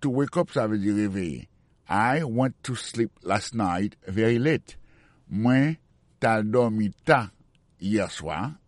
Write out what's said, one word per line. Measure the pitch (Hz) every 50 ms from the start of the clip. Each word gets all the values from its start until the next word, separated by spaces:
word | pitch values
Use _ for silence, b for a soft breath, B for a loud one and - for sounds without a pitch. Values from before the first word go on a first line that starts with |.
to | - 143
wake | 123 135 143 127 - 135
up, | 127 -
sa | - 139 113 107
vle | 107 107
di | 98 104 104
reveye. | 104 107 101 95 98 92 82 67 60 - - _ _ _ _ _ _ _ -
I | 90 101 110 123 135 160 165
went | 131 113 120 131 131 - _
to | - - 123
sleep | - - - - 113 117 104 _ _ -
last | 87 98 107 - - -
night | 110 104 90 87 90 101 101 - _ _
very | 92 92 104 110 113 120 117
late. | 127 156 156 - - - - - b b b b b b b b b b -
Mwen, | 101 110 123 127 131 139 156 160 - _ _ _ _ _ _ _ -
ta | - 117 113 110 107
dòmi | 107 107 123 120 117 107 110 107 98 - _ -
ta | - 151 131 110 90 _ _ _ _ _ _ _ _ _ _
yè | 87 98 107 107 92 80
swa. | - - 78 78 76 80 101 139 151 - _